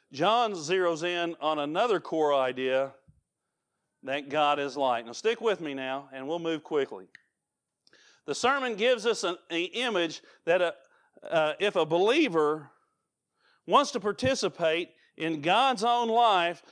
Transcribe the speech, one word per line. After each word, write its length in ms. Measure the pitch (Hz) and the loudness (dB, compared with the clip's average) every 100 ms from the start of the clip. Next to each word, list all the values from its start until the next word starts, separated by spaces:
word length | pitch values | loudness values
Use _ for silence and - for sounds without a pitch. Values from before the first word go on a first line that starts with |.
| _ | _
John 400 | 131 180 233 226 | -2 2 2 0
zeroes 500 | 185 147 190 175 156 | -4 -2 0 0 0
in 320 | 175 175 170 - | -2 -2 -4 -2
on 180 | 151 151 | -2 -2
another 400 | 143 170 240 180 | -2 0 0 0
core 340 | - 160 151 | 0 0 2
idea 600 | 139 127 127 131 131 139 - _ _ _ _ _ _ _ _ _ _ | 2 2 -2 0 0 -2 -8 _ _ _ _ _ _ _ _ _ _
that 260 | 127 143 139 | -6 -6 -2
God 280 | 147 147 143 | 2 2 2
is 200 | 139 135 | -2 0
light. 280 | 131 120 117 | 0 0 -4
Now 60 | |
stick 300 | 120 220 226 | -4 -2 0
with 180 | 220 185 | 0 -2
me 140 | 156 | -4
now, 340 | 135 131 135 143 | -6 -6 -6 -8
and 120 | 135 135 | -12 -6
we'll 100 | 170 | -4
move 240 | 165 156 | -4 -4
quickly. 440 | - 156 135 98 - - _ _ _ _ _ _ _ _ _ _ - | -2 -2 -2 -6 -18 -20 _ _ _ _ _ _ _ _ _ _ -10
The 80 | |
sermon 420 | 139 240 277 254 202 | -2 0 0 -2 0
gives 300 | 240 240 226 | 2 2 0
us 200 | 214 180 | -2 -4
an, 100 | 175 - | -6 -6
an 160 | 170 175 | -4 -4
image 480 | 226 247 190 165 - - _ 165 | -4 -2 -2 -2 -6 -20 _ 0
that 160 | 180 | 2
a, 140 | 170 - _ _ _ - - | 2 -2 _ _ _ -20 -2
uh, 240 | 165 156 151 | 0 0 0
if 160 | 202 190 | 0 0
a 100 | 156 | 0
believer 840 | 175 208 294 269 165 151 156 139 _ _ _ _ _ _ _ _ _ - | 2 4 4 2 2 2 0 -8 _ _ _ _ _ _ _ _ _ 2
wants 260 | 240 277 | 2 2
to 80 | 233 | -2
participate 920 | 202 202 262 262 - - 165 170 - _ _ - | -4 -2 0 0 -2 0 0 0 -4 _ _ -8
in 240 | 160 160 | -6 -2
God's 420 | 151 208 269 226 | 2 2 2 0
own 240 | 233 240 233 | 0 0 2
life 560 | 226 233 185 170 170 - | 4 4 4 2 -4 -16